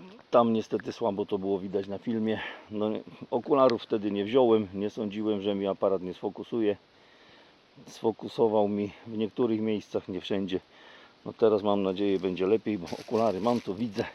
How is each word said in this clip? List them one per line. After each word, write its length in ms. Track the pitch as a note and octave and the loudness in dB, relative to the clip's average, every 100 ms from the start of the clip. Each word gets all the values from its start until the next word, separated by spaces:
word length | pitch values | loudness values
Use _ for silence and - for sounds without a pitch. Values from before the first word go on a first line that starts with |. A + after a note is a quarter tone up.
| - - - | -10 -20 2
tam 220 | B2 A#2 | 4 4
niestety 400 | A2 - A2+ B2+ | 2 0 -4 -4
słabo 340 | - A#2 G2 G2 | -4 -2 -2 -2
to 120 | G2+ | -2
było 200 | F#2+ G2 | 0 -2
widać 280 | G2 G2 G2 | -2 -4 -4
na 120 | G2 | -6
filmie. 420 | - A2+ A2 G#2 - - - | -4 -2 0 -2 -6 -12 -10
No, 200 | G#2 G#2+ G#2+ - - - | -4 -2 -4 -8 -16 -6
okularów 520 | B2 C3+ C#3 C3 A#2 | -4 2 4 4 4
wtedy 280 | - A#2 G#2 | -2 -2 0
nie 140 | G2+ | -2
wziąłem, 440 | G2+ C3 B2 A2 G2 | 2 4 6 6 2
nie 160 | F#2+ G#2 | -4 -4
sądziłem, 520 | - G#2 G#2 G#2+ G#2 | -4 -6 -4 -2 0
że 120 | G2+ | 0
mi 120 | G2 G2 | 0 0
aparat 360 | F#2+ G#2 F#2+ | 0 0 0
nie 120 | F2+ | -4
sfokusuje. 600 | F2 G#2 F#2+ G#2 A#2+ G#2+ G2+ _ _ - - - - - - _ - - | -6 -8 -8 -6 0 0 0 _ _ -20 -20 -20 -20 -20 -20 _ -20 -20
Sfokusował 800 | - A2+ G#2 G#2 - A2+ G#2+ G#2 | -4 -2 -2 -4 2 2 4 2
mi 240 | G2+ G#2 - A2+ | 2 -2 -6 -10
w 120 | A2 | -4
niektórych 420 | G#2+ - A#2+ A2 | -4 0 0 0
miejscach, 480 | A2 G#2+ - G#2 - | 0 -2 -4 -6 -4
nie 120 | F2+ | -8
wszędzie. 400 | - G2+ F#2+ F2+ - - - - - _ | -4 -2 -2 -4 -6 -20 -20 -20 -20 _
No, 80 | A2+ | -10
teraz 300 | - A2+ G#2 | 2 4 4
mam 200 | G#2 G2+ | 2 2
nadzieję, 360 | F#2+ F#2 G2+ F#2+ | 2 0 0 2
będzie 280 | F#2 F2 F#2 | 0 0 2
lepiej, 320 | G#2+ A2 G#2 | 2 0 -4
bo 80 | E2 - | -6 -10
okulary 400 | - A2 A2+ F#2 | -2 0 2 2
mam, 200 | A2+ A#2+ | 0 0
to 140 | - | -2
widzę. 300 | F#2+ A#2+ G2+ A2 | -6 -4 -4 -6